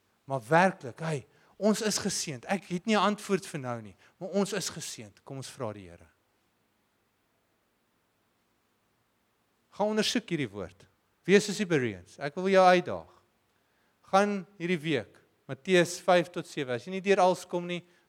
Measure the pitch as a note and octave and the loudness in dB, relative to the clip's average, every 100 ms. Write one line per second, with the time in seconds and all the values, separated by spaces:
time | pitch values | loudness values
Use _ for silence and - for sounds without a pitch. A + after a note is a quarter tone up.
0 | _ _ - C3+ A2 E3 F#3+ F3+ B2+ - | _ _ -8 -6 2 4 4 2 -10 -10
1 | D#3+ D3 - _ _ - G3 G#3 A3 - | -6 -6 -8 _ _ -2 0 2 0 -2
2 | G3+ - - B2+ - G3 - F3 A3+ G#3 | -4 -4 -6 -10 -6 -6 -4 -6 0 2
3 | F#3+ G#3 - F#3+ - D#3 B2+ A#2+ G#2 F2+ | 2 -2 -2 -4 -4 -8 -6 -8 -10 -20
4 | _ _ F3 F#3+ G3 G#3 - E3 - - | _ _ -4 -2 -2 -2 -6 -8 -12 -14
5 | G#2 - - C3+ B2+ - A2+ G#2 F2+ E2+ | -16 -20 -14 -14 -12 -10 -10 -10 -16 -20
6 | E2 _ _ _ _ _ _ _ _ _ | -20 _ _ _ _ _ _ _ _ _
7 | _ _ _ _ _ _ _ _ _ _ | _ _ _ _ _ _ _ _ _ _
8 | _ _ _ _ _ _ _ _ _ _ | _ _ _ _ _ _ _ _ _ _
9 | _ _ _ _ _ _ _ - G#3 G#3+ | _ _ _ _ _ _ _ -4 -2 0
10 | G#3 B3 - E3 A#2+ G#2 F2+ - _ _ | 0 -2 -4 -4 -4 -6 -12 -14 _ _
11 | _ _ - G3+ G3+ F#3 F#3+ D#3 A#2+ F#2 | _ _ 2 4 4 -4 0 0 0 -6
12 | - - C#3+ F#3 F#3 F#3+ F#3 F3+ D#3 F2+ | -14 -10 -8 -4 2 6 8 6 2 -6
13 | D#2+ _ _ _ _ _ _ _ _ _ | -10 _ _ _ _ _ _ _ _ _
14 | _ F#3+ G#3 G3+ E3+ - E3+ F3 D#3 C3+ | _ 2 4 0 -8 -8 -2 -2 0 -2
15 | G2 _ _ _ - C3 - F3+ E3+ - | -4 _ _ _ -14 -10 2 4 4 0
16 | - F3+ E3+ F3 - - B2+ A#2+ F3+ F#3+ | 4 4 2 -6 -8 -8 -4 -6 -6 -4
17 | F#3 G3 F3+ F3+ - F3+ F3 F3 - _ | 2 4 4 2 -4 -8 -6 -8 -10 _